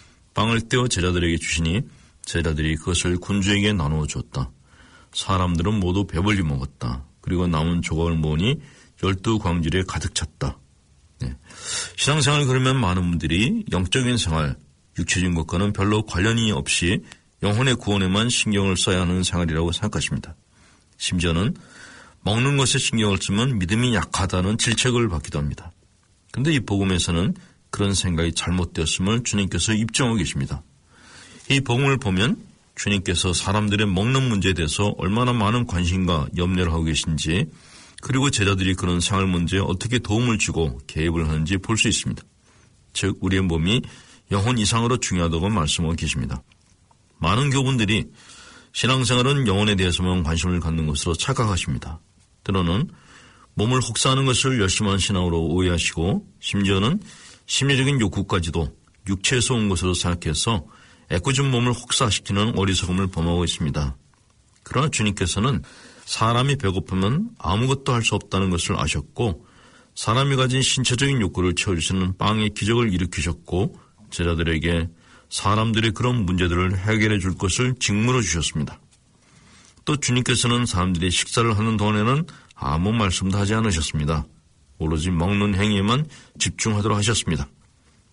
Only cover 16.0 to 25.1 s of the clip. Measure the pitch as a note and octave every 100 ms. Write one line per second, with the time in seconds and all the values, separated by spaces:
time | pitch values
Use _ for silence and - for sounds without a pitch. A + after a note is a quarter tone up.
16 | - F2+ G#2+ A2+ A2+ D2+ - - E2 -
17 | - - _ - G2 G#2+ C3+ A#2+ G#2 G2+
18 | F#2 G2+ A#2+ - A2 G2+ G2 F2+ - F#2
19 | F2 F#2 F2+ F2 E2+ D#2 E2+ E2+ G#2 -
20 | - - - - _ _ - _ _ -
21 | - F2+ E2+ E2 A#2+ - - - - -
22 | - - - A2+ C3+ C#3 B2 C3+ - A#2
23 | G#2 F#2 - G2+ B2+ A2 F2 A2 B2 G2+
24 | - - F#2+ F2+ F#2 A2+ B2 G#2+ C3 A#2+
25 | A2+